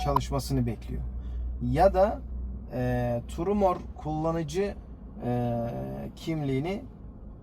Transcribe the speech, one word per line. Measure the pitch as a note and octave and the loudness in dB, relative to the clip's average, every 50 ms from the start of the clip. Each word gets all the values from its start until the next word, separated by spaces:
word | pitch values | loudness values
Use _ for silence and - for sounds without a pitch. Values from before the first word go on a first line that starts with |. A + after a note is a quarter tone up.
| - | 6
çalışmasını | D3 C#3+ C#3 B2+ - D3 C3+ A#2+ - C#3 C3+ A#2+ | 4 2 2 2 2 -2 -2 -2 0 0 2 2
bekliyor. | A#2 A2 - - - - - - - - - - - - - - - - - A#2+ | 0 -2 -4 -6 -6 -6 -4 -4 -4 -6 -6 -6 -6 -6 -4 -4 -4 -4 -2 0
Ya | B2 B2 D3+ F3 - - | 2 6 8 8 8 10
da, | F#3 F#3+ G#3+ B3 - - - - - - - - - - - - | 8 6 6 4 -2 -6 -8 -8 -6 -6 -6 -8 -8 -10 -6 -2
e, | B2+ B2 B2+ B2 B2 B2 A#2+ A#2+ A#2+ A#2 - | 0 0 2 2 2 2 2 0 -2 -2 -4
Trumor | - - E3+ F#3+ G#3 G#3 G3 F#3 - A#2+ - - - | -4 -2 0 2 4 6 6 4 4 2 -2 -10 -12
kullanıcı, | - - D3+ D#3 D#3 D#3 E3 E3 E3+ E3 C#3+ D3+ F#3 G3+ G3+ G#3+ - - - - - - - - - - | -8 -4 -2 -2 0 2 2 2 0 -2 0 0 0 0 0 -2 -6 -12 -14 -14 -14 -14 -14 -12 -6 -2
e, | A#2+ B2 B2 B2 A#2+ A#2+ A#2 A#2 A#2 A#2+ B2+ C3 C3+ C3+ - G#2+ G#2 - | 0 0 2 2 0 0 0 -2 -2 -4 -6 -6 -6 -6 -6 -8 -10 -10
kimliğini | - - D#3+ E3 D#3 D3 C3+ C3+ C3 C#3+ F3 G3 A3 - - - - - - - - - - - - | -8 -4 -4 -2 0 0 0 0 0 0 0 -4 -4 -6 -10 -14 -14 -16 -14 -14 -14 -14 -14 -14 -14